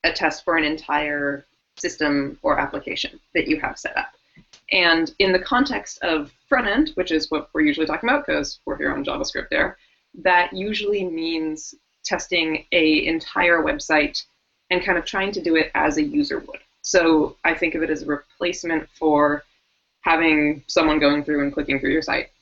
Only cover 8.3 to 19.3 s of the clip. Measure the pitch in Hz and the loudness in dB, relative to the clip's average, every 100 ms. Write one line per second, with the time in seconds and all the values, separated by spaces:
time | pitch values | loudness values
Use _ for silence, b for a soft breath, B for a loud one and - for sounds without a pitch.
8.3 | 151 139 - - - 147 143 139 - - | -2 -4 -8 -10 -4 -4 -2 -4 -4 -6
9.3 | - - 78 - - b b _ - 180 | -8 -4 -2 -2 -4 b b _ -4 2
10.3 | 180 180 190 208 208 208 208 185 165 165 | 2 2 -4 -6 -4 -2 -2 -2 -4 -4
11.3 | 165 156 156 - - _ _ - 185 - | -2 -4 -6 -12 -20 _ _ -6 -4 -2
12.3 | 175 160 156 - 175 156 151 160 165 - | -2 -2 -4 0 4 4 4 2 -2 -4
13.3 | - 175 170 156 147 - 156 147 - - | 0 4 4 2 -2 2 2 2 -4 -12
14.3 | _ _ _ _ 180 190 175 165 196 196 | _ _ _ _ -2 0 -2 -2 -2 -2
15.3 | 196 170 160 156 - 156 151 147 147 143 | -2 2 2 2 0 0 0 0 0 -2
16.3 | 135 - - _ _ - 180 165 156 147 | -4 -8 -18 _ _ 2 4 6 4 2
17.3 | - 165 160 165 160 160 156 151 143 _ | -2 -2 0 -2 -2 -2 -4 -4 -6 _
18.3 | _ 175 180 170 160 151 _ 160 147 147 | _ -6 -4 -4 -4 -6 _ 2 4 4